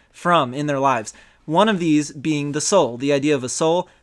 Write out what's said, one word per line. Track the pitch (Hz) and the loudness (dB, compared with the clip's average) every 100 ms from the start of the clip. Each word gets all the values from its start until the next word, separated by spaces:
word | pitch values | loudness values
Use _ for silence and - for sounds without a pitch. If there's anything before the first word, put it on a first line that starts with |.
| _ | _
from | - 175 170 123 | -8 0 0 0
in | 135 147 | -2 -2
their | 139 | 0
lives. | 135 120 107 - - _ - | 0 0 -4 -16 -20 _ -2
One | 165 214 | 2 2
of | 185 | 2
these | 170 151 143 | 2 2 0
being | 147 156 147 147 | -6 -4 -4 -4
the | 147 | -4
soul, | - 196 127 120 | 2 2 2 -2
the | 139 | 0
idea | 139 147 139 | 0 2 0
of | |
a | 123 | -2
soul, | - 160 175 180 _ | -2 0 0 -2 _